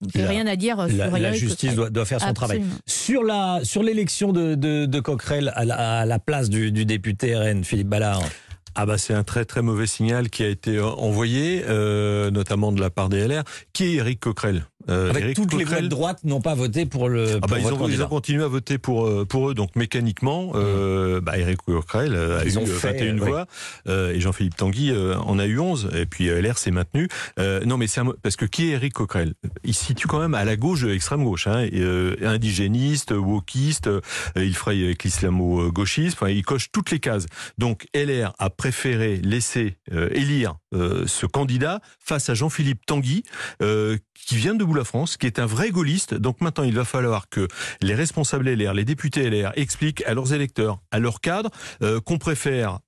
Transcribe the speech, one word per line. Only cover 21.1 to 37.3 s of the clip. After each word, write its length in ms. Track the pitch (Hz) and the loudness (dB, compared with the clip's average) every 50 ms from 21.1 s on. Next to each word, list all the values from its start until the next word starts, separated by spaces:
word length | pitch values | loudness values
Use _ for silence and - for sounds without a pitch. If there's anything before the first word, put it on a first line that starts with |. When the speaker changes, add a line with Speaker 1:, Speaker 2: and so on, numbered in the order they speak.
| 90 92 | 0 0
Speaker 3:
bah, 180 | 87 82 76 92 | 0 -2 0 0
Éric 200 | 87 87 90 87 | 2 2 0 0
Coquerel, 580 | - - 87 82 80 - - 110 143 151 101 | 0 0 0 0 0 0 -2 0 0 2 0
euh, 240 | 85 82 82 85 82 | 0 0 0 0 0
a 40 | 80 | 0
Speaker 2:
Ils 100 | 90 98 | 0 0
Speaker 3:
eu, 40 | 110 | 0
Speaker 2:
ont 40 | 113 | 0
Speaker 3:
euh, 40 | |
Speaker 2:
fait, 260 | 107 90 90 - 127 131 | 0 -2 -2 -2 -2 -2
Speaker 3:
vingt 100 | 135 120 | 0 0
et 20 | |
une 140 | 110 107 104 | 0 0 0
Speaker 2:
euh, 20 | 101 | 0
oui. 40 | - | 0
Speaker 3:
voix, 180 | 143 160 180 - - - - - - - - | 0 -2 -4 -6 -10 -14 -14 -14 -16 -12 -6
euh, 260 | - 92 98 92 90 87 | -2 0 0 0 0 0
et 60 | 90 | 2
Jean-Philippe 380 | 87 98 92 - 101 90 82 | 2 0 0 0 0 -2 0
Tanguy, 340 | - 101 98 101 123 147 139 | 0 0 0 2 2 2 2
euh, 260 | 127 101 92 92 92 90 | 2 2 2 0 0 0
en 200 | - - 101 101 | 0 0 2 2
a 80 | 101 | 2
eu 140 | 104 107 131 | 2 2 2
onze, 280 | 170 185 175 127 104 90 82 | 2 0 0 0 -2 -2 -2
et 100 | 82 85 | -2 -2
puis, 260 | - - - 92 87 | -2 -2 -2 0 2
euh, 80 | 85 87 | 2 2
L 120 | 92 113 | 2 2
R 80 | 123 - | 0 0
s'est 140 | - 95 87 | 0 0 0
maintenu. 340 | 90 87 - - 139 175 180 - - - - - - | 0 0 0 0 0 0 0 -2 -8 -10 -10 -4 -2
Euh, 260 | 95 98 95 95 104 | 0 0 0 0 0
non, 120 | 120 131 | 0 0
mais 100 | 127 117 | 2 0
c'est 140 | 104 - 123 | 0 0 0
un 40 | 120 | 0
mo-, 120 | 127 - - - | 0 -2 -2 -2
parce 100 | 104 - | -4 -2
que 100 | - 117 | -2 -2
qui 260 | 104 - - 165 165 | -2 0 0 0 2
est 0 | |
Éric 240 | 147 123 131 139 - | 2 0 -2 -2 -2
Coquerel ? 400 | - 110 92 - 92 82 80 - - - - - - - | -4 -4 -2 0 0 0 0 -2 -4 -8 -10 -10 -6 -4
Il 120 | - 110 | -2 -2
se 100 | - - | -2 0
situe 240 | - 127 - - - | -2 -2 -2 0 0
quand 100 | - 151 | 0 2
même 160 | 160 165 143 | 2 2 0
à 100 | 107 101 | 2 2
la 120 | 110 110 | 0 0
gauche 260 | 107 123 165 185 147 123 | 2 2 0 2 2 2
de 60 | 107 | 2
l'extrême 340 | 98 92 - - 143 147 139 | 0 0 0 0 0 0 2
gauche, 240 | 117 90 78 - | 2 0 0 0
hein, 140 | 95 107 123 | 0 2 2
et, 200 | 120 - - 92 | 0 0 0 0
euh, 360 | 90 90 90 90 90 90 - - 92 | 2 2 2 2 2 0 0 0 0
indigéniste, 880 | 113 110 113 113 110 95 90 101 98 110 123 135 143 151 139 - - 113 | 0 0 0 0 0 0 2 2 2 2 2 2 2 0 0 0 0 0
wokiste, 760 | 101 95 98 107 104 90 - - 131 139 151 151 - - | 0 2 2 0 0 -2 -2 -2 0 0 0 0 0 0
euh, 140 | 107 101 95 - - - - - 85 - | 0 0 0 -2 -4 -8 -6 -6 -4 -2
il 220 | 92 95 95 92 | 0 0 0 0
fraye 260 | - - 113 101 98 90 | -2 -2 0 0 2 2
avec 200 | 90 90 - - | 0 0 0 -2
l'islamo-gauchisme, 1120 | 95 - - - 92 90 90 90 87 87 87 87 87 85 98 101 92 - - 156 180 175 - | -2 -2 0 0 2 2 2 2 2 2 2 2 2 0 0 0 0 0 0 0 0 0 0
enfin, 80 | 104 98 101 | 0 0 0
il 100 | 104 92 | 0 0
coche 280 | - 135 127 - - - | 0 -2 -2 -2 -2 -4
toutes 180 | 214 185 - | -4 -2 0
les 80 | 180 143 | -2 -2
cases. 280 | - 131 110 101 85 78 | 0 -2 -2 -2 -4 -6